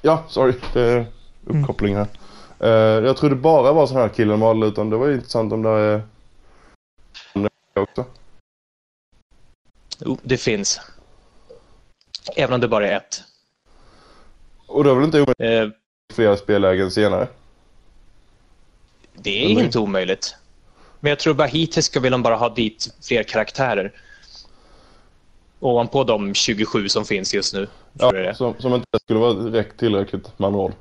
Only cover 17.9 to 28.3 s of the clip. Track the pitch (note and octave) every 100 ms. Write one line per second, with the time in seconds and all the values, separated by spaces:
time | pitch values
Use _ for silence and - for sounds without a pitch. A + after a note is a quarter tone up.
17.9 | - - - _ _ _ _ _ _ _
18.9 | _ _ - G#2 G2+ D#3 A3 F#3 A#2 G#2
19.9 | F#2+ F2+ G2 - - _ _ _ _ -
20.9 | - D3 C#3+ D#3+ C#3+ D3 D3+ D#3+ - -
21.9 | C#3+ B2+ B2+ A#2 A2 A#2 A2+ A2 - -
22.9 | - - A#2+ G#2+ A2 G#2+ - C3 G2+ G2
23.9 | - - - - - - - _ - -
24.9 | - _ _ _ _ _ _ C3+ A#2+ A#2
25.9 | C#3 B2 A2 G2+ G2+ - G#2+ G#2+ A#2 G2+
26.9 | - G#2+ G2+ F#2+ G2+ - G2 G2+ - -
27.9 | - B2 G2 F#2